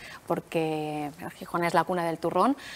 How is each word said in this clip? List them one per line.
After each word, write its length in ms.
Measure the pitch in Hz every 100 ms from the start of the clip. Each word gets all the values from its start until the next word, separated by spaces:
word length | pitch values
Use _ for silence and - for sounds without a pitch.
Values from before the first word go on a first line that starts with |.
| - - -
porque 840 | 175 - 165 160 156 151 151 147 - - -
Gijón 260 | 180 175
es 100 | 170
la 120 | 170 165
cuna 180 | 180
del 140 | 170 160
turrón, 400 | 170 180 226 277 -